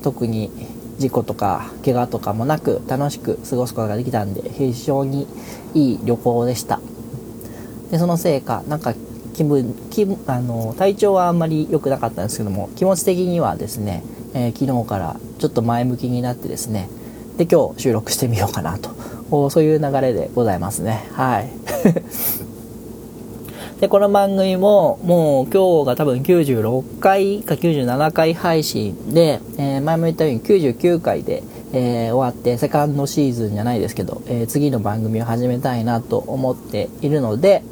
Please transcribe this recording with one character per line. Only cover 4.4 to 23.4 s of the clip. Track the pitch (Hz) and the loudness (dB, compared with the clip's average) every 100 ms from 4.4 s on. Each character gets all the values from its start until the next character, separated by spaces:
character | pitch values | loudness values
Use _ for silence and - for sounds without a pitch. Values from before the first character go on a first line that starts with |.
| - | -8
非 | - 135 | -2 -2
常 | 120 - 139 | -2 -2 0
に | 135 139 143 - - - - | 0 -4 -6 -10 -14 -14 -2
い | 160 139 | 2 4
い | 110 | 2
旅 | 107 117 | 0 0
行 | 123 120 120 | 2 2 0
で | |
し | 123 | -2
た。 | - - - - - - - - - - - - - | -2 -4 -4 -14 -14 -14 -14 -14 -14 -14 -14 -14 -4
で、 | 165 | 0
そ | 175 | 2
の | 170 | 2
せ | 175 139 | 2 0
い | |
か、 | - 110 - | 0 -4 -4
な | 151 | -4
ん | |
か | 127 117 - - - | -2 -4 -10 -14 -14
気 | - | -2
分、 | 151 143 120 117 - | 2 2 0 -6 -6
気 | - | 0
分、 | 196 196 - | 0 0 -2
あ | 123 | -2
の、 | 123 117 113 120 | -2 -4 -4 2
体 | 190 | 2
調 | 196 208 | 4 4
は | 190 175 | 4 4
あ | |
ん | 175 | 2
ま | 165 | 2
り | 156 156 | 2 2
良 | 156 | 0
く | 139 | 0
な | 131 | 0
か | 117 | -2
っ | |
た | 113 | -2
ん | 107 | -6
で | |
す | - | -4
け | |
ど | 107 | -2
も、 | 95 92 - | -2 -4 0
気 | |
持 | 185 | 0
ち | 185 | 2
的 | - 180 | 2 2
に | 180 175 | 2 2
は | 123 85 | 0 -2
で | 107 | -6
す | - | -4
ね、 | 104 85 - - - | -4 -4 -8 -14 -8
え | 131 120 | -2 -2
ー、 | 113 | 0
昨 | 135 123 | -2 0
日 | 110 | -2
か | 101 | -4
ら | 82 - - - | -4 -6 -12 -4
ち | - | 0
ょ | |
っ | |
と | - | 2
前 | 117 120 | 2 2
向 | 123 120 | 0 0
き | 127 | -2
に | 123 | -2
な | 123 | -2
っ | 120 | -4
て | 90 | -8
で | - | -8
す | - | -4
ね、 | 107 90 - - - - - | -6 -6 -12 -16 -16 -14 -2
で、 | 170 | 4
今 | 170 117 | 6 4
日 | - | 0
収 | 135 | 0
録 | 110 - | 0 0
し | - | -2
て | 127 | 0
み | 107 | 0
よ | 87 | 0
う | |
か | - | -2
な | 80 92 | -4 -6
と、 | - - - - - | -8 -12 -12 -12 -2
こ | 147 139 | 2 4
う、 | |
そ | 165 | 4
う | |
い | 156 | 6
う | 156 | 4
流 | 147 135 | 2 2
れ | 131 | 2
で | 104 - - | 0 -2 0
ご | |
ざ | 117 | 2
い | 90 | 2
ま | 92 | -2
す | - | -2
ね。 | 95 113 - | -2 -4 -6
は | - 131 110 | -2 0 0
い。 | 120 | -2
<laughs> | - - 587 320 170 - - - - - - - - - - - - - - | -8 -6 2 4 4 -4 -6 -4 -4 -8 -14 -14 -14 -14 -16 -16 -16 -14 -14